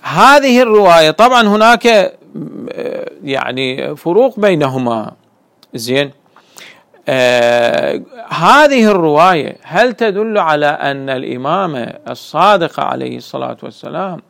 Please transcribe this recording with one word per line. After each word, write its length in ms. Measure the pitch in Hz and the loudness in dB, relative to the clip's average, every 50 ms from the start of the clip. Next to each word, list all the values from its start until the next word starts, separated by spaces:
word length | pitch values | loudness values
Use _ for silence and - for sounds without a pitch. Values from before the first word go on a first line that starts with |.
هذه 600 | _ - 135 160 208 262 285 294 277 277 240 240 | _ -6 0 4 6 6 6 6 4 4 2 2
الرواية 500 | 254 233 214 214 208 185 170 165 160 156 | 4 4 4 4 6 6 6 6 4 4
طبعًا 300 | 147 - 180 190 226 240 | 2 2 2 4 4 2
هناك، 460 | 233 208 202 208 214 226 240 226 - 240 | 2 2 2 2 4 4 2 4 2 2
آه، 240 | 226 208 185 - - _ _ _ - - - - - - - - - - - - - - - - - - - | 2 2 2 0 -4 _ _ _ -16 -16 -14 -14 -14 -14 -14 -14 -12 -10 -10 -10 -8 -10 -10 -12 -14 -14 -8
يعني 720 | 143 135 131 127 123 123 131 135 127 131 135 135 131 151 | -6 -4 -4 -4 -4 -6 -4 -4 -6 -6 -6 -8 -10 -10
فروق 440 | 147 - 165 175 208 254 269 214 - | -8 -6 0 2 2 2 2 0 0
بينهما. 720 | 202 208 185 156 147 135 127 131 127 120 117 113 107 110 - _ _ _ _ _ _ _ _ _ _ _ - | 0 0 2 2 0 -2 -2 -4 -4 -4 -4 -4 -6 -10 -14 _ _ _ _ _ _ _ _ _ _ _ -14
زين، 380 | 135 113 120 127 135 143 139 131 _ _ _ _ _ _ _ _ - - - - _ _ _ _ _ _ - | -12 -8 -4 -2 -2 -2 -4 -8 _ _ _ _ _ _ _ _ -20 -20 -20 -20 _ _ _ _ _ _ -4
آه، 920 | 135 131 127 123 123 123 120 120 120 120 117 120 - - - - - - - _ 262 240 226 - | -2 0 2 2 2 2 2 2 2 2 0 0 0 -2 -2 -4 -6 -6 -10 _ -20 -20 -14 -12
هذه 600 | - - 165 185 240 285 302 294 277 254 220 214 | -8 -2 2 4 4 6 6 4 4 2 2 2
الرواية 680 | 208 185 165 156 147 147 170 185 185 160 131 113 - - _ | 2 2 2 2 2 4 4 4 2 0 -2 -8 -10 -16 _
هل 300 | - 147 180 226 254 226 | -6 -2 0 0 0 0
تدل 440 | - 233 220 190 196 214 226 214 208 | -2 -4 -4 -2 -4 -4 -2 -2 -2
على 280 | 180 160 151 151 147 | 0 0 0 0 0
أن 440 | 143 147 - - 143 139 139 135 135 | -2 -2 -2 -4 -6 -6 -6 -6 -8
الإمام 840 | 135 127 135 - 127 123 127 139 160 190 196 175 151 131 113 110 - - _ - | -6 -6 -6 -8 -10 -8 -6 -4 -4 -4 -4 -6 -6 -8 -10 -10 -12 -16 _ -16
الصادق 720 | 123 - - - - 147 170 202 214 190 165 147 - - | -16 -16 -16 -10 -4 0 2 2 2 2 0 -4 -4 -6
عليه 380 | 139 139 131 131 131 127 123 123 | -6 -4 -4 -6 -8 -10 -10 -12
الصلاة 400 | 120 - - 135 131 123 123 - - | -16 -12 -12 -10 -10 -10 -10 -12 -16
والسلام 580 | - - - - 131 143 160 185 196 175 156 _ _ | -20 -20 -18 -18 -14 -10 -10 -10 -10 -12 -14 _ _